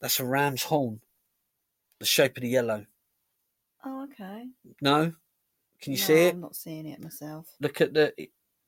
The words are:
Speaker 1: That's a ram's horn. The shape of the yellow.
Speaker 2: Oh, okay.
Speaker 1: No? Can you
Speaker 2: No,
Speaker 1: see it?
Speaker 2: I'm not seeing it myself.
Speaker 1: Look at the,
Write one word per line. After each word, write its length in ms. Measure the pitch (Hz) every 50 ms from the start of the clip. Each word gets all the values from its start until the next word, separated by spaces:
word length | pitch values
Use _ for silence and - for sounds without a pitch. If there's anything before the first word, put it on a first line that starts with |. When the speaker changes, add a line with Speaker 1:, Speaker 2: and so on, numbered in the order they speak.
Speaker 1:
That's 180 | 139 127 - -
a 60 | 131
ram's 380 | 123 131 139 143 143 131 123 -
horn. 380 | - 160 147 135 117 110 110 _ _ _ _ _ _ _ _ _ _ _ _ _ _ _ _ _ _ _ -
The 60 | -
shape 280 | - - - 143 131 -
of 60 | 123
the 80 | 123 120
yellow. 380 | 127 127 120 113 110 104 107 _ _ _ _ _ _ _ _ _ _ _ _ _ _ _ _ _ _ _ -
Speaker 2:
Oh, 200 | 269 269 262 277
okay. 420 | 285 - - 196 185 202 226 247 254 254 _ _ - - -
Speaker 1:
No? 320 | 143 139 143 151 160 165 160 _ _ _ _ _ _ _ _ _ _ _ _ -
Can 140 | - - 90
you 60 | -
Speaker 2:
No, 40 | -
Speaker 1:
see 100 | - 156
it? 180 | 160 175 180 175
Speaker 2:
I'm 80 | 180
not 140 | 170 - -
seeing 320 | - - 165 156 156 156
it 120 | 151 - - -
myself. 420 | 160 - - 147 151 156 156 - - - -
Speaker 1:
Look 180 | 135 143 - -
at 140 | 160 - -
the, 180 | 156 151 143 - - 80 - _ _ _ _ _ _ _